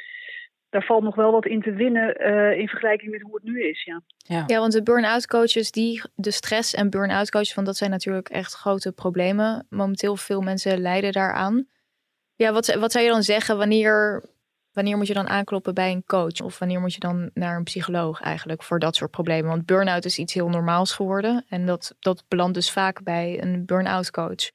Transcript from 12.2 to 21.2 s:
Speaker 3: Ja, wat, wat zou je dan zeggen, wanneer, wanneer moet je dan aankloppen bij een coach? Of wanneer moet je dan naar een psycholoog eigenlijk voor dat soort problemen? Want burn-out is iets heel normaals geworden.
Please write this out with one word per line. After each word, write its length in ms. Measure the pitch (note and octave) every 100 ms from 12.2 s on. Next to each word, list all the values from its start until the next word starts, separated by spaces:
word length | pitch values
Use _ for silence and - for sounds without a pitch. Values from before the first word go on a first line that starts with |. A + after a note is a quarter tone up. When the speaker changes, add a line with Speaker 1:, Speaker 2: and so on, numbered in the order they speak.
| _ -
Speaker 3:
Ja, 160 | A3
wat, 220 | G#3+ -
wat 180 | - A3+
zou 140 | B3 A#3
je 60 |
dan 120 | A3+
zeggen, 340 | G#3 G#3+ A3 G#3
wanneer, 680 | G#3 A3 G#3+ G#3+ G#3 G3 - _ _ _ _
wanneer 260 | G3+ G3+ G#3
moet 100 | G3+
je 60 |
dan 140 | G3+ F#3+
aankloppen 460 | G3 G3+ G3 F#3+
bij 180 | F#3 F#3
een 120 | F#3 -
coach? 360 | F#3+ E3+ -
Of 160 | F#3 -
wanneer 200 | F3+ F3+
moet 140 | F3+
je 60 | -
dan 300 | F3 F3 F3
naar 240 | - F3 E3+
een 60 |
psycholoog 580 | E3+ F#3 E3+ F3 E3 D#3+
eigenlijk 420 | - E3 D#3+ D#3+
voor 160 | - E3+
dat 160 | E3 -
soort 160 | D#3
problemen? 380 | - E3 D#3+ D#3+
Want 160 | E3 E3+
burn-out 400 | F#3+ F#3+ F3 F3+
is 140 | F3+
iets 140 | E3+
heel 160 | F#3 F3
normaals 440 | F3 E3+ F3 F#3+
geworden. 520 | - F#3+ G3